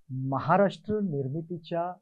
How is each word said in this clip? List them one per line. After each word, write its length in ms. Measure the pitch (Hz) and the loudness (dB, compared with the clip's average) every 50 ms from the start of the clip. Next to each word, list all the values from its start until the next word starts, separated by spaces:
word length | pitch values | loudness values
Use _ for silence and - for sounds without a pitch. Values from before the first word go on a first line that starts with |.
| _ - | _ -10
महाराष्ट्र 840 | 131 131 131 131 135 131 123 147 175 196 202 180 - - - 208 214 | -6 -4 -2 -2 -2 -2 2 4 6 6 6 4 2 -2 -4 -2 -2
निर्मितीच्या 1000 | 214 202 180 147 139 131 127 147 170 165 170 180 160 - - 170 170 175 180 180 - | 0 0 -2 -2 -2 -2 -4 -4 -6 -6 -6 -10 -10 -6 -4 -4 -2 -2 -4 -6 -10